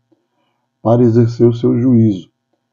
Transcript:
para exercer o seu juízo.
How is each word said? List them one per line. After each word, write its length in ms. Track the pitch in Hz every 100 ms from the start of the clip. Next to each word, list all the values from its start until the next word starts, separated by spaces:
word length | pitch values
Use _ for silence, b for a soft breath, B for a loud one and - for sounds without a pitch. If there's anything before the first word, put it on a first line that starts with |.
| _ _ _ _ _ _ _ _
para 200 | - 120
exercer 460 | 123 113 117 - 120
o 60 |
seu 240 | 117 127 127
juízo. 480 | 127 117 113 92 - _ _ _ _